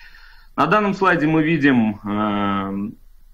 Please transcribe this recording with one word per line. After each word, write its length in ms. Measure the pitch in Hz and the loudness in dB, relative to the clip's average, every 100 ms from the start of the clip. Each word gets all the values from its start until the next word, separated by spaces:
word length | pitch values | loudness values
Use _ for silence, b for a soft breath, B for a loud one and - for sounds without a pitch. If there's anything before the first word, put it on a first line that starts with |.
| B B B B B - | B B B B B -4
На 80 | 147 | 0
данном 280 | 214 202 | 2 0
слайде 320 | - 185 165 151 | 0 2 2 2
мы 160 | 160 | 2
видим, 600 | 156 165 139 127 110 104 | 2 2 2 4 2 -2
э, 880 | 101 104 107 104 101 98 98 98 101 - - - - | -6 -2 -2 -2 -2 -2 -4 -6 -8 -12 -20 -20 -20